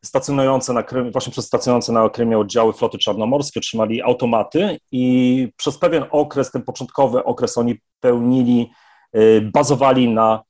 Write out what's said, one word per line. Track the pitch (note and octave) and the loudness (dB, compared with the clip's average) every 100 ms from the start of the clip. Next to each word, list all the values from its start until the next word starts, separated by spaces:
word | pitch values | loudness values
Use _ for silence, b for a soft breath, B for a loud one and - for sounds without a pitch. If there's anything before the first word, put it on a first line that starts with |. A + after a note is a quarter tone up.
stacjonujące | - C3+ - C#3 C3 C3+ B2 | -4 -4 -2 0 2 0 0
na | A#2+ | -4
Krym-, | A2 B2+ B2 | -2 -6 -4
właśnie | B2+ B2 | -6 -6
przez | A#2+ A#2 | -10 -4
stacjonujące | A#2+ - B2 A2 | -4 0 0 0
na | A#2 A2 | 0 0
Krymie | - A#2 A2+ | 0 0 0
oddziały | G#2 A#2+ A2+ | 0 0 0
floty | A2 A2+ G#2+ | 0 -4 -4
czarnomorskiej, | - G2+ A2 C#3+ C#3+ - | -4 -2 -2 -2 -4 -8
otrzymali | - A2+ A2 A2+ | -8 -4 -2 -2
automaty | A#2+ B2 B2 A#2 G2+ D3+ G3+ - _ | -2 -2 0 -2 -2 -2 -2 -4 _
i | B2+ B2+ B2+ B2+ B2+ B2+ _ | -2 0 2 2 0 -2 _
przez | - C#3+ | -8 -2
pewien | F3 D#3+ - | 0 0 0
okres, | D3 D3 C#3+ C3 | -2 0 -2 -4
ten | C3 | -4
początkowy | - - B2+ - C3+ B2 | -8 -12 -10 0 0 2
okres, | - A#2+ A#2 - | -2 -4 -2 -2
oni | A#2+ A2+ _ _ | -2 -4 _ _
pełnili, | B2+ A#2+ A#2+ C3 B2 A#2+ A#2+ b b b b | 0 2 2 2 4 2 0 b b b b
e, | A2 A2 A2 | 4 6 6
bazowali | G#2+ C#3+ C#3+ C#3 C3+ C3 A#2+ | 4 0 2 2 4 4 2
na | A2 A2+ A2 _ | 2 2 0 _